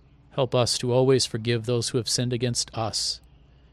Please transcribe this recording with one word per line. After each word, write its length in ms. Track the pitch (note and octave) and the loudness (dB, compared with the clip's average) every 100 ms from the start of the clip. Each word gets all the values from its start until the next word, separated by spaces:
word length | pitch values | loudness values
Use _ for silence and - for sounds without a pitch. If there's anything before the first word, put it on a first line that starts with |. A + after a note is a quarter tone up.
| - - - | -20 -20 -8
Help 220 | - B2+ | -2 0
us 240 | B2+ A#2 - | 2 2 0
to 140 | B2 | 0
always 340 | B2 C3 B2+ - | 4 6 4 2
forgive 400 | A#2 A2+ A#2+ A2+ | -2 -2 -2 0
those 240 | A#2+ - | -2 -2
who 80 | B2+ | -2
have 120 | G#2+ | -2
sinned 240 | - B2 | -2 -2
against 420 | A#2+ B2 A#2+ - - | -2 -2 -2 -4 -4
us. 440 | A2 - - - - - - - - | -4 -2 -4 -6 -12 -20 -20 -20 -20